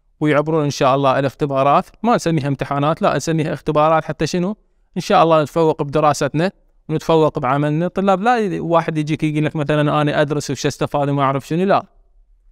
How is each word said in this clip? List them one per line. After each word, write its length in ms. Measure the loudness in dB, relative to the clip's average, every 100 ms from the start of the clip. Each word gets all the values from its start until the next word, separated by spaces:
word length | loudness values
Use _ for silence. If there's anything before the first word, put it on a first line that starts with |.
| _ _
ويعبرون 440 | 0 0 0 -2
إن 60 | -2
شاء 240 | 0 2
الله 240 | 2 2 0
الاختبارات. 680 | -2 -4 -2 0 2 2 0 -4
ما 120 | 0
نسميها 340 | 0 0 -2 -2
امتحانات، 540 | -4 -4 -2 -2 0
لا 140 | 0 0
نسميها 360 | -2 -2 -2
اختبارات، 520 | -4 -2 2 2 2
حتى 220 | -2 -6 -4
شنو؟ 300 | -2 -4 -6 _ _ _ -8
إن 60 |
شاء 200 | 0 2
الله 200 | 4 4
نتفوق 400 | 2 0 0 0
بدراستنا 680 | -2 0 2 0 -2 -2 -2 -4 _ _ -8
ونتفوق 500 | -4 0 2 2 0
بعملنا. 500 | -2 0 0 -2 -4
طلاب 340 | -2 0 2
لا 400 | 0 0 -2 -4
واحد 360 | 0 0 0 -4
يجيك 240 | -4 -2
يقول 220 | -2 0
لك 120 | -2 -2
مثلًا: 440 | 0 0 2 2
"أنا 200 | 0 0
أدرس 300 | 0 -2 -4
وش 160 | -4 -4
أستفاد 420 | -4 -4 -2 -2
وما 140 | 0
أعرف 260 | 0 -2 -4
شنو"، 160 | -2
لا. 180 | 2 0 -2 _ _ _ _ _ _